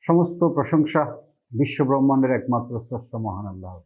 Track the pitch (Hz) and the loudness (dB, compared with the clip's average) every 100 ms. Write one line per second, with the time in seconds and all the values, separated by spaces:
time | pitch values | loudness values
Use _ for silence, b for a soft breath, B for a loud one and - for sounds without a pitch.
0 | - 170 170 - 170 143 135 160 151 160 | 4 4 4 2 0 0 0 2 2 0
1 | 147 - _ _ _ 113 139 - 135 135 | -2 -6 _ _ _ -2 -2 0 0 4
2 | 139 135 131 123 123 120 120 117 - 120 | 4 4 4 0 0 -2 -2 -10 -8 -10
3 | - 113 110 92 104 92 92 90 | -8 -8 -6 -8 -10 -12 -14 -16